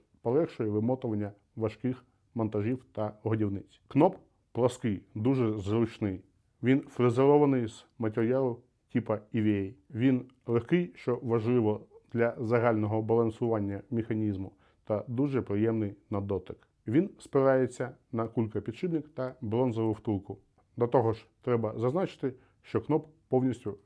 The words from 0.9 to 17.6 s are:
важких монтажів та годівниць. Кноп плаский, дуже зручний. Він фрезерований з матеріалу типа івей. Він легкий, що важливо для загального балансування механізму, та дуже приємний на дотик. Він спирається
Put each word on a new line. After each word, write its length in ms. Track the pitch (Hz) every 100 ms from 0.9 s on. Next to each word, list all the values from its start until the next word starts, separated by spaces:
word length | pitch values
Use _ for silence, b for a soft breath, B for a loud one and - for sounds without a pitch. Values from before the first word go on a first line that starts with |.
| 127 123 107 101 - _ -
важких 500 | 107 - 127 127 - _ _ 117
монтажів 500 | 110 107 104 127 -
та 220 | - 107 -
годівниць. 580 | 110 110 107 98 - _ -
Кноп 280 | 139 180 - _ _ _
плаский, 520 | - 120 - 117 95 - 110
дуже 380 | 113 135 117
зручний. 680 | 107 95 110 113 - 104 92 - _ _ _
Він 180 | 120 135
фрезерований 880 | - - 120 113 135 147 143 131 113
з 180 | - - -
матеріалу 600 | 113 113 113 131 131 117 _ _ _
типа 260 | 127 - 104 -
івей. 440 | 117 107 101 95 - -
Він 360 | 113 131 127 123 _ -
легкий, 460 | 117 117 175 175 -
що 240 | - 120
важливо 580 | 117 113 107 123 107 107 - - _
для 220 | 120 117 113
загального 640 | 113 120 120 110 104 110
балансування 800 | 110 117 113 110 120 113 101 98 -
механізму, 640 | 117 110 110 107 98 95 b b b -
та 180 | 107 -
дуже 340 | 120 143 131
приємний 540 | - 104 113 113 101 101 -
на 120 | 104
дотик. 460 | 101 95 - - _ _ -
Він 220 | 127 196 -
спирається 720 | - 139 135 131